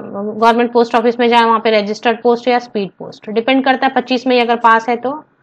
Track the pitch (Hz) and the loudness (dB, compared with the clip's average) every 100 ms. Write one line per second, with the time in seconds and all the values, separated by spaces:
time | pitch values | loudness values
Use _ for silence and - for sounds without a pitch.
0 | 202 202 208 214 233 226 240 233 233 240 | -10 -10 -8 0 2 2 2 0 2 2
1 | 233 240 240 233 226 226 220 214 202 214 | 0 0 2 4 4 2 2 0 0 -2
2 | 247 226 240 233 247 240 247 214 190 - | -2 0 0 0 0 -2 -2 -6 -8 -10
3 | - - - 214 233 269 262 254 269 262 | -18 -16 -6 -4 0 0 0 0 0 -2
4 | 247 262 262 247 233 226 233 226 226 233 | -2 -2 0 0 2 2 4 2 2 -4
5 | 247 294 - _ | -4 -8 -14 _